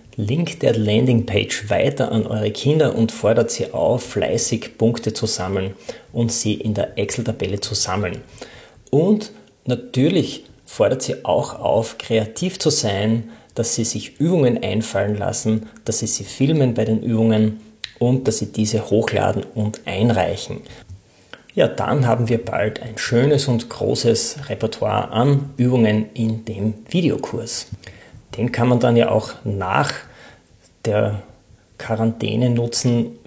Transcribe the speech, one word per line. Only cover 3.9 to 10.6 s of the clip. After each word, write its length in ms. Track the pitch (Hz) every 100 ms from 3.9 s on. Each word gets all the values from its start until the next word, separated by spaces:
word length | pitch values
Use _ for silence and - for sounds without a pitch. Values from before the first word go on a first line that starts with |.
| 120
fleißig 800 | - 104 69 110 - 110 - -
Punkte 340 | 110 117 -
zu 140 | 107 110
sammeln 480 | - 92 98 95 - - - -
und 200 | 123 117
sie 240 | - 107 -
in 180 | 110
der 240 | 104 - -
Excel-Tabelle 640 | 104 - 117 110 92 98
zu 160 | - 107
sammeln. 420 | - 95 92 - - - - - - - -
Und 420 | 143 180 214 - - - _ -
natürlich 800 | 120 - 127 147 185 - - - -